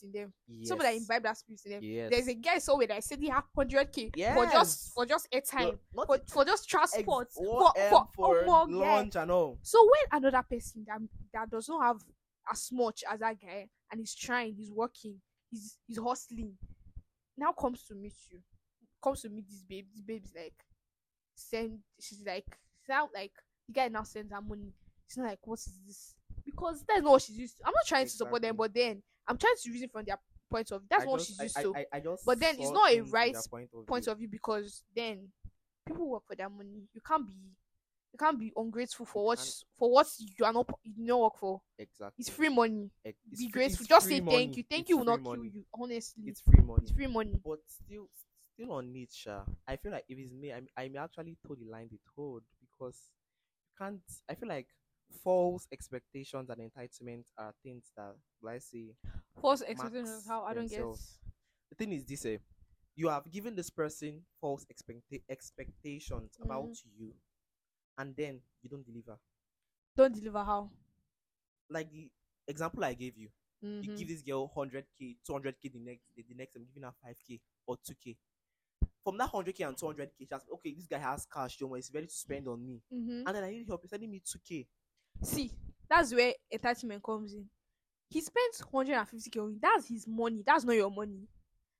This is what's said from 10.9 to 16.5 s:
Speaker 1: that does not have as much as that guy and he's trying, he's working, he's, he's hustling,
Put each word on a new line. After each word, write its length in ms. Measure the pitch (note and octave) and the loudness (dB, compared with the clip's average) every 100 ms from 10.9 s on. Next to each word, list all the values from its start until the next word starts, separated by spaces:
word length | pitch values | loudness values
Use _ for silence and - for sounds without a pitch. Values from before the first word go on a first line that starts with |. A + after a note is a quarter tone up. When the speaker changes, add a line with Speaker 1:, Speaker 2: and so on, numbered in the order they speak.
| G#3+ A3 - - | -10 -10 -12 -10
Speaker 1:
that 160 | A3 A3+ | -8 -6
does 200 | A3+ A3+ | -6 -4
not 140 | E4 | 2
have 140 | B3 A3 - _ _ _ - | 2 2 -4 _ _ _ -8
as 180 | - - | -6 -6
much 320 | B3 A#3 - - | 0 0 0 -6
as 100 | G#3+ | -2
that 200 | A3+ G#3+ | -2 -4
guy 280 | F#3+ G3 G3+ _ _ | -8 -12 -12 _ _
and 80 | A3 | -12
he's 160 | A3 - | -10 -10
trying, 400 | - B3 A3+ G3+ | -2 0 0 -6
he's 160 | G#3+ | -8
working, 500 | G#3 A#3+ - G#3+ G3 _ _ _ | -4 -4 -4 -16 -18 _ _ _
he's, 260 | A3+ G#3 - - | -14 -14 -20 -12
he's 120 | A3+ | -6
hustling, 540 | A#3 B3 - A#3 G#3+ | -2 -4 -6 -10 -12